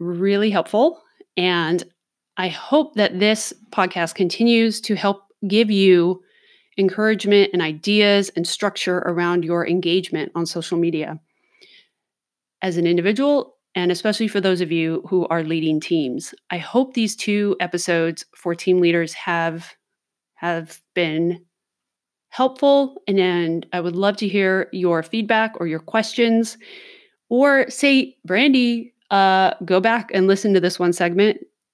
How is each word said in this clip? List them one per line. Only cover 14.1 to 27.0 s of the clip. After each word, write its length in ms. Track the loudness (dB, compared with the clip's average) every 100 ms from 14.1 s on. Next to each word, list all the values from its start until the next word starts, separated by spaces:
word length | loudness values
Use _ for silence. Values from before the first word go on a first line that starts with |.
| -2 -2
for 140 | -2
those 200 | 0 0
of 120 | -2
you 320 | -2 -2 -4 -2
who 160 | -2 0
are 160 | -2
leading 340 | -2 -2 -2 -2
teams. 560 | -2 -2 -2 -6 -10 -18 -12
I 80 | -10
hope 360 | -4 -2 0
these 200 | -2 -4
two 420 | -4 -4 -2 0 -2
episodes 640 | -2 -4 -2 0 0 -4 -12
for 220 | -12 -8 -4
team 240 | 2 4
leaders 320 | 4 2 -2
have, 600 | -6 -6 -4 -4 -6 -12 -20 _ _ _ _ _
have 460 | _ -6 -6 -8 -16 _
been 500 | -4 -2 -2 -2 -4 _ _ _ _ _ _ _ _ _
helpful, 720 | -2 -2 0 2 4 2 -4 -4
and, 140 | 0
and 460 | 2 0 0 -4 -6
I 80 | -6
would 140 | -4
love 220 | -2 0 0
to 100 | -2
hear 420 | 0 0 0 -2
your 320 | -2 0 0
feedback 500 | -2 -4 0 0 0 -4
or 80 | -6
your 100 | -6
questions, 800 | -4 -4 -2 0 2 2 0 -6 -20 -20 -20 -20